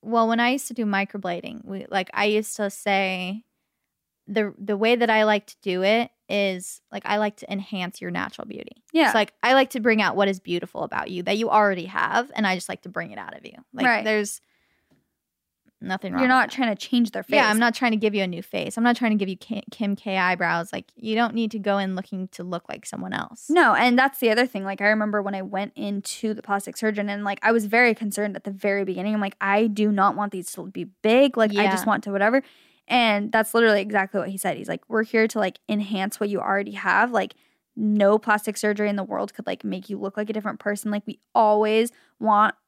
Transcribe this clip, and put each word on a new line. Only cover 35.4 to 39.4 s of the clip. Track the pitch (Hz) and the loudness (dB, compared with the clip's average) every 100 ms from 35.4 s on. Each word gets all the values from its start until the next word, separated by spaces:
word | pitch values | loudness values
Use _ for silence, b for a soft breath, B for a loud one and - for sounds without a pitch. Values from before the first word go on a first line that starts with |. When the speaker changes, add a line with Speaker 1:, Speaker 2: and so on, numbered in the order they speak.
| 196 - - | -2 -4 -6
Speaker 2:
enhance | 208 202 202 190 - | -4 -2 -2 -4 -4
what | 208 | -4
you | 202 | -2
already | - 196 202 | -2 -2 -2
have. | 202 196 185 240 | -4 0 2 4
Like, | 226 202 - _ _ _ - | 2 -2 -8 _ _ _ -4
no | 214 208 202 214 | 0 4 6 4
plastic | 226 214 214 208 | 4 0 0 -2
surgery | 214 208 208 | -2 0 -2
in | 202 | -2
the | |
world | 190 - 202 | -4 -4 -6
could, | - | -8